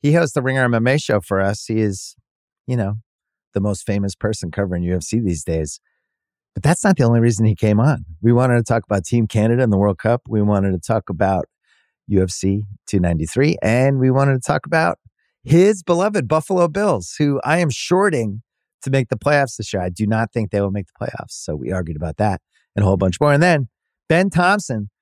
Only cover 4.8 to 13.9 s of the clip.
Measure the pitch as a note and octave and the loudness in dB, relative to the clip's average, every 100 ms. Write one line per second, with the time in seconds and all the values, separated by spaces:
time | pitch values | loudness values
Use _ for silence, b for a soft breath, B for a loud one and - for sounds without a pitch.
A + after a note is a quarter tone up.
4.8 | F2 F2+ - A2 G#2+ E2 - D#2+ D2+ - | -2 -4 -4 -4 -2 -4 -4 -4 -4 -10
5.8 | _ _ _ _ _ _ _ - C#3+ F3 | _ _ _ _ _ _ _ -4 0 0
6.8 | G#3+ F#3+ A#2+ A#2 A#2 G2+ G#2+ G2 G#2+ G#2 | 2 2 4 4 2 2 0 2 2 2
7.8 | B2+ D3 - - A2+ A#2+ B2+ A#2+ A2+ A#2 | 2 0 -6 -2 2 4 4 2 2 -2
8.8 | - G2+ E2+ A#2+ A2 G#2 A2 A#2+ B2+ G2+ | 0 -4 0 -2 0 0 2 2 2 2
9.8 | G2+ F#2 A2 A#2+ - A2 G#2 G2+ G2 F#2 | 2 0 0 -2 0 -2 2 2 0 -2
10.8 | - A2+ - E2 F#2+ F#2+ - _ _ _ | -2 -4 -2 -2 0 0 -4 _ _ _
11.8 | _ _ - F#2+ F#2 - F#2+ G2 G#2 G#2 | _ _ -2 0 0 -2 -2 -2 -4 -14
12.8 | - G2+ F2 E2+ D#2+ - C#3+ - - A#2 | -4 0 0 0 -2 0 0 0 0 2
13.8 | C3+ | 2